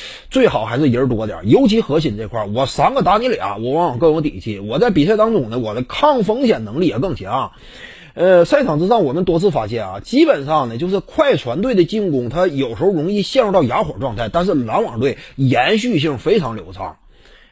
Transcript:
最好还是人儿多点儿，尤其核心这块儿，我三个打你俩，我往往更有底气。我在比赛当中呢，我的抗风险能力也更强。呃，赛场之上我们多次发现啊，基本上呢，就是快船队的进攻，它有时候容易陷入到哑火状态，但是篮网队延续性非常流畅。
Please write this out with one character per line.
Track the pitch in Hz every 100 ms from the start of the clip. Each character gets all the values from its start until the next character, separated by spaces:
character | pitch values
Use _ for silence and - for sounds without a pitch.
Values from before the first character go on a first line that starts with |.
| - - -
最 | 262 233
好 | 117 110
还 | 120
是 | 151
人 | 117
儿 | 135
多 | 110 110
点 | 82
儿， |
尤 | 95 196 262
其 | 220
核 | - 156
心 | 147 104
这 | 107
块 | 113
儿， | 101
我 | 110 135
三 | - 165
个 | 262
打 | 175 208
你 | 247
俩， | 214 95 104
我 | 120
往 | 151 175
往 | 117
更 | 165
有 | 160
底 | 151 95
气。 | 113 98
我 | 104 131
在 | 240
比 | 175 156
赛 | 214
当 | 220
中 | 214 113
呢， | 120
我 | 110
的 | 127
抗 | 127 - 294 262
风 | 196 233 254
险 | 147
能 | 107 127
力 | 160
也 | 117
更 | 190
强。 | 127 95 127 110 - - - - - -
呃， | - 185 180
赛 | 170 294
场 | 247 151
之 | 180
上 | 233
我 | 147
们 | 151
多 | 185 170
次 | 196
发 | 139 107
现 | 113 98
啊， | 98
基 | - 254 320
本 | 180
上 | 139 156 123
呢， | 117
就 | 175
是 | 190
快 | - - 285 185
船 | 120 135
队 | 254 202
的 |
进 | 165 220 196
攻， | 135 120
它 | 156 185
有 | 139 127
时 | 113
候 | 175
容 | 170 165
易 | 208
陷 | 185 269 214
入 |
到 | 190
哑 | 123 147
火 | 170 -
状 | 131 104
态， | 110
但 | 170
是 | 185
篮 | 151 117 156
网 | 226 113
队 | 135 107 - -
延 | 135 120 143 220
续 | 247 180
性 | 156 127
非 | 160 214
常 | 131 107
流 | 85
畅。 | 95 95 - _ _ - - _